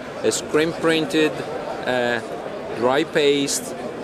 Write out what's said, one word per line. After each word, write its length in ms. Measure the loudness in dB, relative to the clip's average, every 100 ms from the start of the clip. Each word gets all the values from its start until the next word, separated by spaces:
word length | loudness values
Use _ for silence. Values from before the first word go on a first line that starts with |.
| -10 -2
a 80 | 0
screen 400 | 0 0 2 2
printed, 600 | 2 2 2 2 2 2 0 -6 -6 -6 -4 -2
uh, 340 | 0 2 0 -4 -8 -8 -8 -8 0
dry 260 | 2 2
paste 720 | 2 2 4 4 2 -2 -4 -8 -8 -8